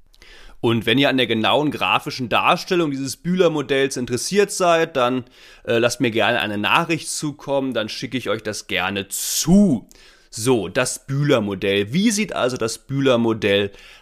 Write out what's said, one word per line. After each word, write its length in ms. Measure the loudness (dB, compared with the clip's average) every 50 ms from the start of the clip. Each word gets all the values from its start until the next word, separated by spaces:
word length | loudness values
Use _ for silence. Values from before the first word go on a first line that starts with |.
| -20 -20 -20 -20 -20 -20 -20 -20 -20 -20 -10 -2
Und 240 | 0 0 0 2 2
wenn 100 | 2 2
ihr 140 | 2 2 2
an 80 | 2 2
der 80 | 2
genauen 440 | 2 0 0 2 2 2 2 2 0
grafischen 600 | -2 -2 0 0 0 0 -2 -4 -8 -8 -4 -2
Darstellung 600 | 0 0 2 2 0 0 0 -2 0 0 0 0
dieses 280 | -2 -4 -6 -8 -8 -6
Bühler-Modells 800 | -4 -2 2 2 2 2 2 0 -2 0 0 0 0 0 -2 -4
interessiert 520 | -4 -4 -4 -4 -4 0 0 2 2 2
seid, 460 | 0 0 2 2 4 2 2 0 0
dann, 280 | 0 0 0 0 -2 -6 -10 -16 -20 -20 -20 -20 -10 -4
äh, 120 | 0 0
lasst 240 | 2 2 0 0 0
mir 100 | 0 0
gerne 300 | 2 2 2 2 2 0
eine 160 | -2 -2 -4
Nachricht 540 | -4 0 2 2 2 2 0 -2 -4 -4 -8
zukommen, 640 | -8 -6 -6 -8 -8 -8 -6 -4 -2 -2 -2 -2 -2
dann 160 | -4 -4 -4
schicke 260 | -6 -10 -10 -8 -6
ich 140 | -6 -4 -4
euch 120 | -4 -4
das 240 | -4 -6 -8 -8 -6
gerne 420 | -4 -2 -2 -2 -2 -2 -4 -6 -6
zu. 800 | -8 -8 -6 -4 -4 -2 2 4 6 6 6 6 4 0 -2 -8 -20 -20 -20 -20 -20 _ _ _ -12
So, 300 | -4 0 2 2 2 0
das 400 | -2 -2 -2 -2 -2 -4 -8 -8
Bühler-Modell. 880 | -6 -4 -2 2 2 2 2 2 0 -2 -2 0 2 2 2 0 0
Wie 180 | 0 0 2 2
sieht 220 | 0 0 -2 -4
also 240 | -2 -2 -2 -2 -2
das 220 | -2 -4 -4 -6 -8
Bühler-Modell 920 | _ -6 -4 0 2 2 2 4 2 2 0 0 2 2 2 2 2 -2 -6 -12 -20 -20 -20 -20